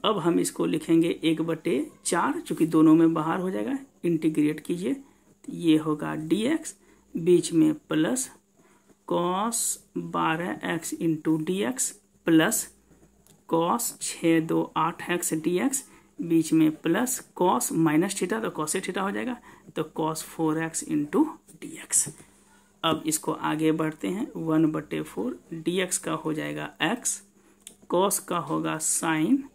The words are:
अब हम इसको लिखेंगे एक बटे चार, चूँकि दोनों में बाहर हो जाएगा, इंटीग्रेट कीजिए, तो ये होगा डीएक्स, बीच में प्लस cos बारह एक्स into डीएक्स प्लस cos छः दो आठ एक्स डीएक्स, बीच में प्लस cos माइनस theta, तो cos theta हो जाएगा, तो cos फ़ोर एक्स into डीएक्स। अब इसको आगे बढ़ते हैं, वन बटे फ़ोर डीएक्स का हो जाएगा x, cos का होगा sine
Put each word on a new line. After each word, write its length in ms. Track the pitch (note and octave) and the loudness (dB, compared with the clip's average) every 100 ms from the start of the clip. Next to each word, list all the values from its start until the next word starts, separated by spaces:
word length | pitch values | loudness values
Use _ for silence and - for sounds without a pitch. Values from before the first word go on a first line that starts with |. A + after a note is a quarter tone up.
अब 140 | F#3+ G#3+ | 0 0
हम 200 | D#3+ F3+ | 2 2
इसको 260 | E3+ - F3 | 0 -2 -2
लिखेंगे 420 | E3 - E3 E3 - | -2 2 2 2 0
एक 160 | E3 D#3+ | -2 -2
बटे 440 | E3 E3 - A#3+ D#4 - | -2 -4 -2 -2 -4 -8
चार, 360 | - E3+ A3 D4+ | -4 0 0 -2
चूँकि 260 | - E3 D#3+ | -6 0 2
दोनों 280 | E3 D#3 | 6 8
में 180 | D#3 E3 | 8 6
बाहर 260 | E3 D#3 F#3 | 4 -2 -2
हो 100 | F3+ | -2
जाएगा, 280 | G3+ G#3+ C4+ - _ | -4 -4 -6 -8 _
इंटीग्रेट 560 | F3 D#3+ D#3+ D#3 D3 D#3 | 0 2 0 2 0 0
कीजिए, 340 | - F3 G#3 | -6 -4 -4
तो 580 | C4+ - _ _ _ - | -6 -8 _ _ _ -12
ये 240 | E3+ E3+ D#3 | -2 4 4
होगा 360 | D#3 D3+ D#3 D#3 | 2 -4 -4 -6
डीएक्स, 580 | D#3 G3 A3+ D#4+ - - _ _ _ | -2 0 0 -2 -4 -16 _ _ _
बीच 380 | - E3 F3 D#3+ | -4 4 4 4
में 220 | E3 D#3 D3+ _ | 4 4 2 _
प्लस 420 | D#3 E3+ B3+ - - _ _ _ _ _ _ - | 0 0 0 -4 -10 _ _ _ _ _ _ -4
cos 500 | F3 F3 F#3 A3 A3+ - - _ - | -2 0 0 -2 -2 -4 -6 _ -8
बारह 640 | E3+ E3+ E3 D#3+ F3+ - F#3 | -6 0 0 0 -2 -6 -4
एक्स 280 | E3+ - - | -4 -4 -4
into 420 | E3 D#3 D#3+ D#3+ D#3 | -2 0 0 0 0
डीएक्स 440 | F#3 A3 B3+ - - _ _ - | -2 -2 -2 -6 -6 _ _ 4
प्लस 400 | D#3+ E3 E3 - _ _ _ _ _ _ _ - | 6 6 2 -6 _ _ _ _ _ _ _ -2
cos 420 | E3 E3+ A#3 - - | 0 2 0 -2 -6
छः 400 | - - E3+ E3 | -10 -2 2 2
दो 200 | D#3+ E3 E3 - | 2 -2 -2 -2
आठ 340 | D#3+ E3+ - | -2 -4 -4
एक्स 220 | F3 - | -2 -2
डीएक्स, 500 | D#3+ E3+ F3 B3+ C#4 - - _ - | -2 -2 0 0 -2 -8 -20 _ -10
बीच 340 | E3+ E3 D#3+ | 2 2 4
में 180 | D#3+ D#3 D#3 | 4 4 2
प्लस 440 | D#3+ F3+ B3 - - - | 0 0 0 -4 -8 0
cos 340 | F3+ A#3+ - | 2 2 0
माइनस 420 | - D#3+ D3+ G3 G3 | 2 4 4 2 -2
theta, 260 | F#3 A3+ | -2 -2
तो 80 | F3+ | -4
cos 240 | E3 D3+ F#3+ | -4 -4 -4
theta 200 | F#3+ F#3+ | -4 -4
हो 120 | G3 | -4
जाएगा, 260 | G#3 A3+ A#3+ - - - - | -4 -6 -8 -14 -20 -12 -8
तो 60 | D#3 - | -8 -4
cos 240 | D#3 D#3 | -4 -4
फ़ोर 380 | - - D#3+ D#3 | -10 -2 -2 0
एक्स 200 | D#3+ - - | -4 -6 -4
into 380 | D3+ D3 G#3 D#4 - _ - | -4 0 2 0 0 _ -20
डीएक्स। 480 | - - - - - - - _ _ _ _ _ | -18 -16 -2 -2 -2 -8 -20 _ _ _ _ _
अब 180 | E3 D#3 D#3 | -2 0 -2
इसको 260 | D#3 - | -2 -4
आगे 400 | D3+ D#3 D3+ D#3 | -4 -2 0 2
बढ़ते 340 | D#3+ D#3 D#3 G3 | 2 0 -4 -6
हैं, 180 | F#3 C#4+ F3+ | -4 -6 -6
वन 340 | D#3+ D#3 D#3+ | 0 4 4
बटे 300 | D#3 D3 D#3+ | 0 -6 -8
फ़ोर 340 | D#3 - A3+ - - | -8 -6 -6 -8 -12
डीएक्स 440 | E3 D#3+ F3+ F3+ - | -6 -2 -2 -2 -4
का 140 | - | -4
हो 180 | D#3 D#3+ | -6 -4
जाएगा 380 | D3+ D3 D3+ D3+ - | -4 -6 -8 -10 -2
x, 360 | D3+ B3 - - - _ _ _ - - - | -2 -2 -4 -8 -12 _ _ _ -20 -20 -2
cos 320 | F3 F#3+ F#3 | 0 2 0
का 200 | - F3 | -4 -6
होगा 380 | D3 D#3+ D#3+ D#3 | -4 -4 -4 -4
sine 580 | - - E3 D#3 D#3+ C4+ - | -4 -2 0 0 2 2 -2